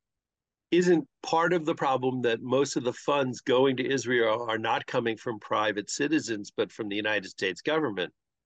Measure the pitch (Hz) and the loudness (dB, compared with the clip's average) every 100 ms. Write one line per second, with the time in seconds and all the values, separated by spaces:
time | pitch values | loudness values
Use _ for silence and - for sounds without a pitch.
0 | _ _ _ _ _ _ - 170 180 170 | _ _ _ _ _ _ -2 2 4 4
1 | 139 _ - 165 165 180 151 160 147 131 | 2 _ -2 2 2 2 0 -2 0 0
2 | 131 127 120 113 127 131 143 156 127 120 | 0 0 0 -2 0 0 2 0 -4 -4
3 | - 143 131 117 - 127 135 127 127 135 | -2 0 0 -2 2 4 4 2 -2 -2
4 | 117 123 113 113 117 110 113 135 - 131 | 0 2 2 0 -2 -2 0 -2 -2 -2
5 | 117 110 127 107 - 110 107 104 101 - | -2 -2 -6 -8 -2 0 0 -2 -4 -2
6 | 143 156 113 107 101 - 101 - 107 101 | 0 0 0 -6 -6 -4 -4 -4 -6 -4
7 | 107 104 92 - 95 90 - 156 147 95 | 0 -2 -4 -4 -4 -2 -2 0 0 -2
8 | 85 _ _ _ | -6 _ _ _